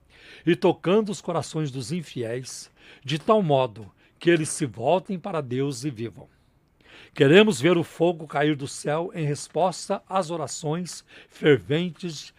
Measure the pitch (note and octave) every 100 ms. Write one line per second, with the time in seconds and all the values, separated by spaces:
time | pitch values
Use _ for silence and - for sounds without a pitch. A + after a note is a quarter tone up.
0 | _ - - - D#3+ F3 F3+ - E3+ G#3
1 | G#3+ F#3 - E3 - D#3+ D3+ C3 A#2 F3
2 | D3+ C3 A2+ B2+ B2+ - - _ - -
3 | B2+ D3+ - G#3+ D#3+ C3+ B2+ G#2+ G2 _
4 | _ _ E3+ E3+ D3+ - C3+ G#2 B2+ F3+
5 | - F#3 G3+ E3 B2+ B2+ C#3 A#2+ C#3+ A2+
6 | A#2 - - _ _ _ _ _ _ -
7 | - - C#3 F3+ G#3+ C3 D#3 E3+ C#3+ -
8 | E3+ D#3+ D#3 C#3+ D3+ C#3+ C#3 - D#3 D#3
9 | F3 F3+ D3 C#3+ - D#3 F#3 - - G3
10 | - F#3+ D#3+ E3+ C#3+ - D3+ E3+ E3+ -
11 | _ - - - D#3 B2+ F2 D#3 F3+ -
12 | F3 D3 -